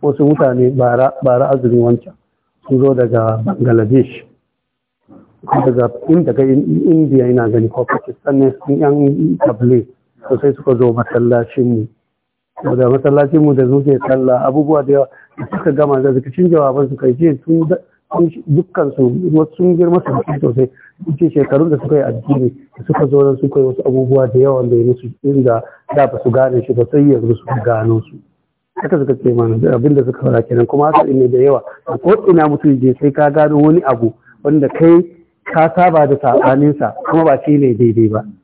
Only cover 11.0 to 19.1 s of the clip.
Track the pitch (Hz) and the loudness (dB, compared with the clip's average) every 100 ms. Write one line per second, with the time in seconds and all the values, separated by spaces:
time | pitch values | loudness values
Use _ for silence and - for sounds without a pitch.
11 | 117 123 120 120 117 - 123 117 110 _ | -4 -2 0 0 -2 -2 -2 -2 -4 _
12 | _ _ _ _ _ - - 123 127 135 | _ _ _ _ _ -12 -6 0 0 2
13 | 143 143 143 156 151 135 127 135 139 131 | 2 2 2 2 2 2 2 2 0 -2
14 | - 131 131 127 131 135 147 156 131 139 | 0 -2 0 0 0 -2 0 0 0 0
15 | 135 - _ - - 196 - 143 147 135 | 0 -6 _ -16 -10 -6 -4 -2 0 0
16 | 139 127 131 127 180 165 139 131 139 131 | 0 -2 -4 -2 0 2 0 0 -4 -2
17 | 131 127 165 135 - 165 160 175 - _ | -2 0 0 -2 -2 -2 0 -4 -8 _
18 | _ - 170 - - 147 - - 147 135 | _ -2 -2 -2 -2 -2 -2 -4 -4 0
19 | 131 | -2